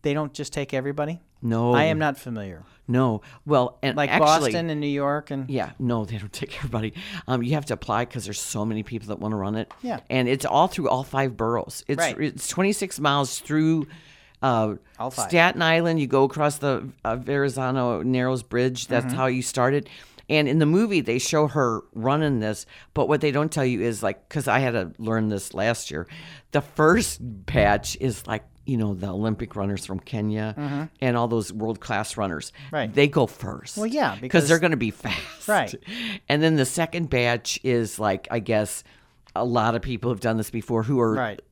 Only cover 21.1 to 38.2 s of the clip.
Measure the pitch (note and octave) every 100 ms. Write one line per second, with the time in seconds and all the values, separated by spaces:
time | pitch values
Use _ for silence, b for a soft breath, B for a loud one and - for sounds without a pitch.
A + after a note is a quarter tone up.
21.1 | A#2+ - D#3 D3+ D3 B2+ A2 - - A#2
22.1 | D3 D3+ B2 G#2+ G#2+ - B B D3 C3
23.1 | D3 D3+ C3+ D#3 D3+ C3 A#2 A#2 G#2 G#2+
24.1 | G#2 _ D#3 C#3 A#2+ C3 A#2 F2+ - A2
25.1 | A2+ G#2+ G2+ - - G#2+ A#2 - D2+ E2+
26.1 | B B B B D3 - - D#3 G3+ -
27.1 | - B2 G2+ F#2 C3+ G2+ G#2 - - C3
28.1 | A2+ - A2 - - - B2 G#2+ F#2 G2
29.1 | F#2+ A2 G#2 A2+ G#2 G2 G2 - F#2+ -
30.1 | A2+ G#2 G#2+ G#2+ A2+ D3 C#3+ D#3 _ C3
31.1 | A#2+ A#2+ A#2 G2+ G#2+ A2 G#2+ - G#2 A2
32.1 | - G2 D#2 - B C#3 D3+ A2 C3+ C#3+
33.1 | D3 A#2+ - G#2+ - - - A3 D4 F#3+
34.1 | G#2 B2 F3 C#3+ E3 E3+ C#3+ A2 - B2
35.1 | - - - - G#3 A2+ - B A#3 A3+
36.1 | G3 - D3 D#3+ D#3 C3 - E3 F3 D#3
37.1 | B2+ A#2+ A#2+ - - B2+ A#2+ A2 - G#2+
38.1 | F#2+